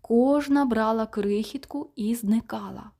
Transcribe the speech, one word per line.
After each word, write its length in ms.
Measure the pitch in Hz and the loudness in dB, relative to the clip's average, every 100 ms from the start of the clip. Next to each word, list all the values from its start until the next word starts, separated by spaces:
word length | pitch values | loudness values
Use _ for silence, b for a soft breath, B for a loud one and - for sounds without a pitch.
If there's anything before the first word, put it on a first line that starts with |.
Кожна 640 | - 233 254 294 285 277 | 2 4 4 2 2 2
брала 420 | 277 220 220 226 220 | 2 0 0 0 -2
крихітку 840 | 220 202 208 220 269 - 285 302 - | -4 -2 -2 -4 -10 -10 -12 -12 -6
і 180 | 214 | -4
зникала. 760 | 233 202 226 - 226 202 196 214 | -2 2 0 0 -12 -12 -14 -18